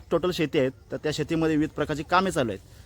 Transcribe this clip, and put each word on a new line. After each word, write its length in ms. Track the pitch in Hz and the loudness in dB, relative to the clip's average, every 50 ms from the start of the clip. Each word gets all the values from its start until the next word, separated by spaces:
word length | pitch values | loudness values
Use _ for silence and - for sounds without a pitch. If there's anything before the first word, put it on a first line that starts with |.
| - - | 2 -2
टोटल 200 | 180 165 160 180 | -2 0 0 0
शेती 280 | 170 - 160 139 - 156 | 0 0 -2 0 2 2
आहेत. 120 | 131 135 - - - - | 2 2 0 -6 -12 -12
तर 40 | - | -10
त्या 160 | 131 - 156 | -4 -4 -4
शेतीमध्ये 440 | 147 - 143 - 165 160 160 160 160 | -2 -2 -2 -2 0 0 2 2 2
विविध 140 | 147 151 151 | 2 0 -2
प्रकारची 320 | - - 151 135 156 143 | -2 -6 -4 -4 -4 -6
कामे 280 | 147 - 180 180 190 190 | -2 2 2 2 2 2
चालू 200 | 165 165 127 113 | 0 0 0 0
आहेत, 100 | 95 95 - - - - - | -2 -6 -10 -18 -20 -20 -20